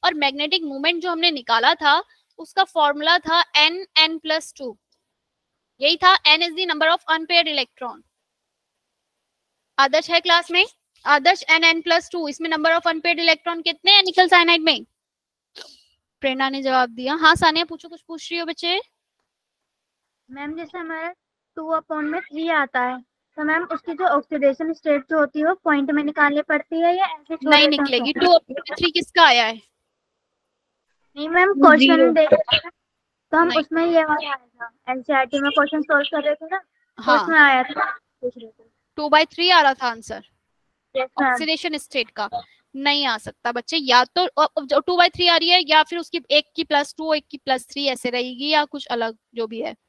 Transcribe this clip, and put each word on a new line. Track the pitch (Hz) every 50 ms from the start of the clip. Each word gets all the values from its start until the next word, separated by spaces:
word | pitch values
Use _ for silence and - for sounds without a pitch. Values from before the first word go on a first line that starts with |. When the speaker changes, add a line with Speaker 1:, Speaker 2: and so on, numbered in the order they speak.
| -
Speaker 1:
और | 349 359
magnetic | 302 285 277 269 285 294 302 339 381 330
moment | 294 277 269 277 320 349 339 320
जो | 359
हमने | 339 320 330 349
निकाला | 320 277 240 - 233 226 226 285 330
था | - 320 294 285 330 370 _ _ _ _ _ _ _
उसका | 330 - - - 392
formula | 381 - 339 302 294 285 294 294 320 339 359
था | - 320 330 339 339 _ _
n, | 294 302 311 339 359 381 _ _ 311
n | 320 320 330 320
plus | _ 320 311 320 311 - - -
two। | 285 254 214 _ _ _ _ _ _ _ _ _ _ _ _ _ _ _ _ _ _ _ _ _
यही | 262 294 339
था, | 320 - 359 381 392 _
N | 302 302 320 339
is | 349 320
the | 320 381
number | 359 320 302 320 320
of | 339 359 _ -
unpaired | 320 320 330 311 349 339 339 320
electron। | 302 285 254 _ _ _ 262 240 220 - _ _ _ _ _ _ _ _ _ _ _ _ _ _ _ _ _ _ _ _ _ _ _ _ _ _ _ _ _ _ _ _ _ _ _ -
आदर्श | 269 269 262 311 330 -
है | 339 339
class | 339 359 339 339 339 -
में? | 330 359 392 480 - _ _ _ _ _ _
आदर्श, | - 285 294 269 339 381 349 - -
एन, | 320 330 330
n | 330 330 330
plus | 320 349 330 339 339 -
two, | - 349 330 285
इसमें | 285 - 320 330
number | 320 311 302 330 330
of | 339 339
unpaired | 349 330 320 302 349 339 311
electron | 339 330 320 320 _ 349 339 339 311
कितने | 339 330 - _ - 403
हैं | 403 392
निकल | 370 339 - 370 349
cyanide | 370 349 339 330 339 339 311
में? | 330 302 226 220 _ _ _ _ _ _ _ _ _ _ _ _ _ _ - - - - _ _ _ _ _ _ _ _ _ -
प्रेरणा | 269 262 262 269 269
ने | 269 277 269
जवाब | 269 262 254 254 247
दिया। | 233 233 254 254 294
हाँ | 330 320 311 330
सानिया, | 349 - 320 311 320 349
पूछो, | 320 339 302 - 339
कुछ | 330 330
पूछ | _ _ 330 311 - -
रही | 339 339
हो | 339
बच्चे? | 320 339 - - 339 359 392 494 _ _ _ _ _ _ _ _ _ _ _ _ _ _ _ _ _ _ _ _ _ _ _ _ _ _ _ _ _
Speaker 2:
मैम, | 254 277 285 294 311
जैसे | 320 339 302 _ 359
हमारा | 339 320 330 320 320 339 359 _ _ _ _ _ _ _ _
two | - 320 311 330
upon | 320 320 _ 320 302 302
में | 302 311 349 -
थ्री | - 294 302 320 330 330
आता | 311 277 262 _ 254 247
है, | 247 254 254 247 _ _ _ _ _ _ -
तो | 302
मैम | 302 311 330 359
उसकी | - 330 311 _ - 339
जो | 285 370
oxidation | 349 - 285 - _ 311 294 269 277 269 - 330 311 330
state | - _ 320 294 285 277 _
जो | 311 320
होती | 294 285 _ 302
है | 302
वो | 320 370 381 _
point | 330 302 285 277 262
में | 302 294 294
निकालनी | 285 302 - 294 285 285 294 294
पड़ती | _ 311 294 294 _ 330 330
है | 330 339 349
या | 370 392
ऐसे | 359 320 311 294 _ 320
छोड़ | 311 262 294 302
Speaker 1:
नहीं | 294 302 302
Speaker 2:
देते | 302
हैं | 294 285
Speaker 1:
निकलेगी। | 285 254 240 240 269 302
Speaker 2:
उसको? | 339
Speaker 1:
टू | 359 359 349
upon | 330 _ _ 254 554
में | - - 285
थ्री | - - 349
किसका | 302 349 339 - _ 359 339
आया | 294 247 240 233
है? | 220 226 226 _ _ _ _ _ _ _ _ _ _ _ _ _ _ _ _ _ _ _ _ _ _ _ _ _ _ _ _ _ _ _
Speaker 2:
नहीं | 285 294 311
मैम, | 330 359 359 381 403
Speaker 3:
ज़ीरो। | 277 277 339
Speaker 2:
क्वेश्चन | 302 311 254 277 - - - - 330
देख | 311 311 302 -
रहे | 622 640 - -
हैं, | - - 339 _ _ _ _ _ _ _ _ _ _ _ _ -
तो | 311
हम | 339 349
Speaker 1:
नहीं। | - 311
Speaker 2:
उसमें | 302 _ 320 330 339
ये | 339 339 330 311
वाला | 311 302 302 302 294
आएगा, | 277 262 247 240 _ 240 233 233 _ _ _ -
एनसीईआरटी | 254 262 247 - 302 269 262 254 - 285
में | 277 285
question | 285 - 285 302 320 311 294
solve | - 320 285 294 294
कर | - 302 285
रहे | 302 294
थे | 302 320
ना, | 320 359 381
तो | 370 _ _ _ _ _ _ - 220
Speaker 1:
हाँ। | 226 294 302 311
Speaker 2:
उसमें | - 330 311
आया | 294 285 269 254 254
था, | 262 285 - - -
पूछ | - - _ _ _ _ - 247 -
रहे | 247 226 220
थे। | _ _ _ _ _ _ _ _ _ -
Speaker 1:
Two | 302 302
by | 285 302 320 320 -
three | - 339 359
आ | 370 339
रहा | 302 277 269
था | - 262 247
आंसर | 233 226 226 - - 196 - _ _ _ _ _ _ _ _ _ _ _ _ _ _
Speaker 2:
यस | 269 254 262 _ -
ma'am। | 285 262
Speaker 1:
Oxidation | 254 247 320 302 320 311 - 349 302 294
state | - - - 269 233 226
का, | _ - 208 202 - - - _ _ _ _ _ _
नहीं | 269 277 285 285 285 285
आ | 269 233 214
सकता | - - - _ _ 240 240
बच्चे, | 240 240 - -
या | 330 285 262 247 247 254
तो | - _ 349 370
अ, | 349 _ - 302 302
अब | _ - 294
जो | 254 294 277
टू | 311 - 359
by | 349 349 370 -
three | - 359 349
आ | 339
रही | 330 330 339
है | 349 370 349 277
या | 311 311 311
फिर | - 339 349
उसकी | 330 - - 339 262 _
एक | - 294 302 _ _
की | - 330
प्लस | - 302 285 294 - - -
टू, | 320 320 311
एक | 302 285 _
की | - 277
प्लस | _ - 262 262 254 -
थ्री | - 285 285 277
ऐसे | 254 247 - 247
रहेगी | 240 247 247 254 254 240 277 294
या | 311 302 294
कुछ | 294 - 285 269 -
अलग | 247 233 226 226 226 _ _ _ _
जो | 233 226
भी | 220 220 226 -
है। | - - _ _